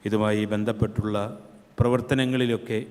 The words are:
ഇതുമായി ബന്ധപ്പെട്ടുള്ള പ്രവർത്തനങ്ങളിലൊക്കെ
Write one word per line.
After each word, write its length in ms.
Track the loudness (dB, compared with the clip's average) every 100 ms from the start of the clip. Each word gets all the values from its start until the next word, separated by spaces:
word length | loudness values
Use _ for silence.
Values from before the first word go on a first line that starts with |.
| 0
ഇതുമായി 340 | 0 2 0 0
ബന്ധപ്പെട്ടുള്ള 640 | -2 -2 0 -2 0 -2 -2 -4 -8 -18 -20 -20 0
പ്രവർത്തനങ്ങളിലൊക്കെ 960 | 2 2 2 0 2 2 2 0 -2 -6 -4